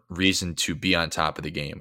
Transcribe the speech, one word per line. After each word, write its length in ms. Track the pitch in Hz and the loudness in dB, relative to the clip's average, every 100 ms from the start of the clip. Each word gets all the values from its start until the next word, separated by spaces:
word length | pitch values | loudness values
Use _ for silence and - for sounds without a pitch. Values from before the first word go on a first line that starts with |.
| - | -6
reason 460 | 87 95 92 90 82 | 2 4 4 0 -2
to 180 | - | -2
be 200 | 82 92 | 0 2
on 160 | 87 82 | 2 2
top 280 | - 78 - | 0 0 -2
of 60 | |
the 60 | 76 | -6
game 300 | 82 71 - | -6 -6 -8